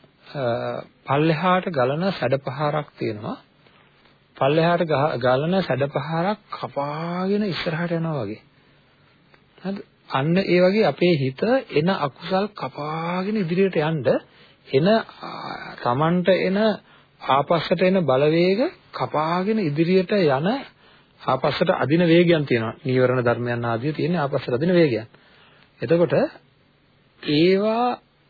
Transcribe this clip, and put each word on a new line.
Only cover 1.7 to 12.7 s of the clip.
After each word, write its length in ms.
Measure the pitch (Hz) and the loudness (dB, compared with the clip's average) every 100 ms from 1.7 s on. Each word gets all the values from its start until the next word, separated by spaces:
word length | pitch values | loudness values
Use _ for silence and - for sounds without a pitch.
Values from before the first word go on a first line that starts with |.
ගලන 400 | 147 123 151 196 | 0 0 0 -2
සැඩපහරක් 800 | - 123 131 - 131 151 151 143 | -2 -2 -2 -4 -4 -2 -2 -6
තියෙනවා. 440 | - 120 104 135 254 _ _ _ _ _ _ _ _ _ - | -6 -6 -6 -8 -12 _ _ _ _ _ _ _ _ _ -2
පල්ලෙහාට 500 | 135 160 165 175 170 | 0 2 2 2 0
ගහ-, 320 | 135 156 127 | 0 0 0
ගලන 360 | 123 131 156 190 | 0 2 0 0
සැඩපහරක් 800 | - 131 143 147 147 165 185 214 _ | 0 -2 -2 -4 -4 -2 -2 -4 _
කපාගෙන 920 | - - - 143 151 170 180 190 208 | -12 -10 -6 -6 -6 -6 -4 -2 0
ඉස්සරහට 480 | 208 143 175 160 175 | -2 -4 -4 -4 -2
යනවා 260 | 165 165 147 | -2 -2 -4
වගේ. 240 | 104 110 _ _ _ _ _ _ _ _ _ _ _ _ | -6 -10 _ _ _ _ _ _ _ _ _ _ _ _
හරිද? 220 | 185 202 - _ - | -10 -10 -12 _ -8
අන්න 280 | 135 151 180 | -2 0 0
ඒ 240 | - 180 | 2 4
වගේ 260 | 180 214 175 | 4 4 2
අපේ 280 | 139 175 160 | 2 2 2
හිත 260 | 131 131 208 269 - | 0 -2 0 0 0
එන 180 | 147 170 | -2 0
අකුසල් 560 | 185 143 - 170 190 202 | -2 -4 -8 -4 -4 -4
කපාගෙන 840 | - - | -6 -12